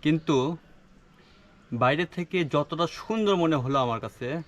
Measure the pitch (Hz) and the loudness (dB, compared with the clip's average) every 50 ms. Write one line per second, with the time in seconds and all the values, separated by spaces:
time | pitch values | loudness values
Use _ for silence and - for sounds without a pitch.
0 | - 151 156 160 160 - 156 131 127 147 170 160 - - - - - - - - | 2 2 0 2 2 2 2 2 2 2 -2 -6 -10 -18 -20 -20 -20 -20 -20 -20
1 | - - - _ - - - - - - - - - - - 120 123 123 139 151 | -20 -20 -20 _ -20 -20 -20 -20 -20 -20 -20 -20 -14 -8 -2 2 2 2 2 2
2 | 175 165 - - 175 - - 185 175 143 - 147 147 - - 160 170 160 - - | -2 -4 -4 -8 -8 -4 -2 -2 -2 0 0 -2 -2 -2 -2 -2 -2 -2 -2 -8
3 | - - 220 226 214 202 196 180 170 165 160 143 123 131 139 139 131 120 117 110 | -8 -6 -2 0 2 2 2 2 2 2 2 0 0 0 0 2 2 0 -2 -4
4 | 101 110 - - 123 123 143 165 160 | -6 -10 -10 -8 -8 -6 -6 -8 -10